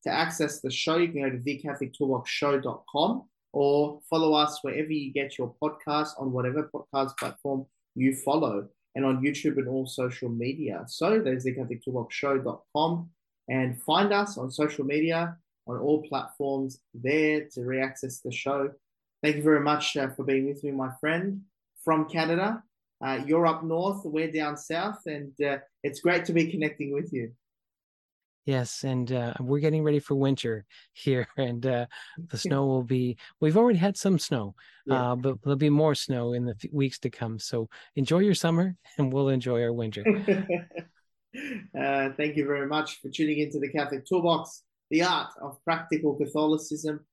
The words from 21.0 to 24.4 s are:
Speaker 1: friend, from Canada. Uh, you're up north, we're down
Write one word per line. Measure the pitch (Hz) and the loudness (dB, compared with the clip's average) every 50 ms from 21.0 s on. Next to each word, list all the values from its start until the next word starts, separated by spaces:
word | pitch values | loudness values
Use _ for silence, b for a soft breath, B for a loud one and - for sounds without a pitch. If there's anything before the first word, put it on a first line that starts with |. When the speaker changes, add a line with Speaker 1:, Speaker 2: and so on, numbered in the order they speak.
Speaker 1:
friend, | - 151 160 170 185 202 196 196 - _ _ _ _ _ _ - - | -2 0 0 0 0 -2 -4 -6 -10 _ _ _ _ _ _ -6 0
from | - 160 156 156 151 | 2 2 2 2 0
Canada. | - 165 160 160 165 170 190 208 233 226 - _ _ _ _ _ _ _ - | 0 0 2 2 2 2 2 0 -2 -4 -8 _ _ _ _ _ _ _ -4
Uh, | 135 135 123 139 | -4 -2 -2 0
you're | 143 156 160 170 | 2 4 4 6
up | 165 160 - 160 | 4 2 2 -2
north, | 165 160 165 180 196 196 196 - | -2 -2 0 0 0 -2 -4 -6
we're | - 151 156 160 160 | -4 -2 -2 -2 -2
down | 151 156 | -2 -2